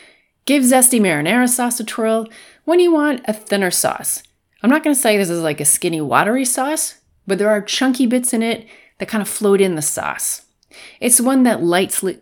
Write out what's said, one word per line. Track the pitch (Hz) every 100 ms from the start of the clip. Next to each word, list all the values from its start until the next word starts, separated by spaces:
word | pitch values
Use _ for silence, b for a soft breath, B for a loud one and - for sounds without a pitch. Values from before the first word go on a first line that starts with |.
| B B B B -
Give | 285
zesty | 247 262 254 240
marinara | 196 147 156 240 247
sauce | 247 240 240
a |
twirl, | 220 - 220 226 220 B B B -
when | 349
you | 349
want | 311 294 277
a | -
thinner | 214 - 202 180
sauce, | - - - - - - _ _ _
I'm | 214
not | 302
gonna | 311
say | 277 226 208
this | 185
is | 170
like | 160 147
a | 147
skinny, | - 175 165
watery | 143 127 190 254
sauce, | 254 - 269 311 - - _ _ -
but | 190
there | 208
are | 214
chunky | 202 - 262 254 247
bits | 247 247
in | 233
it | 226 226 - b b b
that | 190
kind | 220
of | 190
float | - 208 196
in | 190 156
the |
sauce. | 151 - 73 - - - _ _ _ B B B
It's | 247 247
one | 247 269
that | 247 202
lightly, | 170 175 190 - 190 -